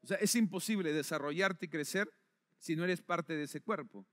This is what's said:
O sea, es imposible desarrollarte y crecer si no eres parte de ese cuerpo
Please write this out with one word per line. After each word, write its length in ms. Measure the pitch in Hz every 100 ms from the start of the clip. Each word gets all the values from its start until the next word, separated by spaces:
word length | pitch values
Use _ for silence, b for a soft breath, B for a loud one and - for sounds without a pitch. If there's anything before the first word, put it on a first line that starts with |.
O 40 | -
sea, 100 | 196
es 160 | 202
imposible 580 | 240 214 185 - 214 165
desarrollarte 720 | 151 143 156 143 156 190 190 175
y 20 |
crecer 440 | 156 147 190 208 _ _ _ _ _
si 180 | - 160
no 80 |
eres 160 | 175 175
parte 340 | - 170 156
de 100 | 160
ese 160 | 147 151
cuerpo 460 | - 202 127 104 98